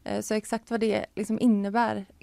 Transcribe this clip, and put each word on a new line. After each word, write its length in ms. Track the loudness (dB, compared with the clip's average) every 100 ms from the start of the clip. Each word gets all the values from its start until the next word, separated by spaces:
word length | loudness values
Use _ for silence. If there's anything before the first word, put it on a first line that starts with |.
Eh, 160 | -6 -4
så 140 | -2
exakt 360 | -4 -2 -6 -4
vad 100 | 0
det 260 | 0 0 -2
liksom 260 | -6 -4 2
innebär 640 | 4 4 2 0 0 -2 -8 -16